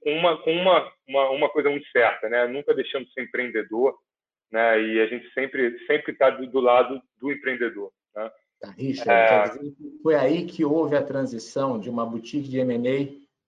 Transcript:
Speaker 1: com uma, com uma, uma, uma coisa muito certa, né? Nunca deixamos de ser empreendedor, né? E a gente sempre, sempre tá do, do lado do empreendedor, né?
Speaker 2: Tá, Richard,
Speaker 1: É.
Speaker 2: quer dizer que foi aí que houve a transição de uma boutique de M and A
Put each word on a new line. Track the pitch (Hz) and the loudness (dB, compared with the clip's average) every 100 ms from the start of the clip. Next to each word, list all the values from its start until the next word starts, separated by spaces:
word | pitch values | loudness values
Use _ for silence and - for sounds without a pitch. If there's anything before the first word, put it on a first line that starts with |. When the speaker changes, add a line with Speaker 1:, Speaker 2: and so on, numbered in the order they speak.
Speaker 1:
com | 151 | -4
uma, | 151 175 156 | 0 0 0
com | - | -2
uma, | 170 185 170 - - _ | 0 4 4 2 -12 _
uma, | 135 135 | 0 0
uma | 135 147 | 0 0
coisa | 151 143 | 2 0
muito | 143 - | -2 -2
certa, | 127 113 - 110 | 2 2 2 -2
né? | 120 120 | 0 0
Nunca | 131 147 | -2 -2
deixamos | 139 123 139 120 | 0 0 -6 -10
de | |
ser | - | -12
empreendedor, | 120 120 123 110 104 110 131 123 _ _ _ _ _ | -8 -6 -4 -6 -4 0 0 0 _ _ _ _ _
né? | 110 113 110 | 0 4 4
E | 110 110 | 2 0
a | 110 | 0
gente | 120 - | -2 -8
sempre, | - 135 135 120 117 - | -6 -6 -2 -2 -2 -2
sempre | 151 156 | -2 -2
tá | - 135 | 2 2
do, | 123 127 | 2 -2
do | 131 | 2
lado | 123 123 127 135 - _ | 6 6 4 -2 -12 _
do | 131 | -8
empreendedor, | 143 131 123 120 101 98 - _ 104 | -6 -6 -4 -4 -6 -12 -14 _ -10
né? | 110 - _ _ | -10 -12 _ _
Speaker 2:
Tá, | 104 95 | -20 -10
Richard, | 135 - 117 | -6 -6 2
Speaker 1:
É. | 117 113 | 6 6
Speaker 2:
quer | 107 104 139 | 6 2 -2
dizer | 143 | -12
que | - - - | -14 -18 -6
foi | 160 147 | 0 2
aí | 131 165 - | 2 0 -4
que | - | -4
houve | 147 156 151 143 | 0 0 2 0
a | |
transição | - 135 131 117 - 139 135 117 | -2 -4 -6 -8 -8 -4 -2 -4
de | 117 | -6
uma | 117 117 | -6 -6
boutique | 117 - 147 139 | -8 -8 -8 -4
de | 131 | -2
M | 127 120 | -2 -2
and | |
A | 123 139 139 - _ _ | -2 -2 -4 -8 _ _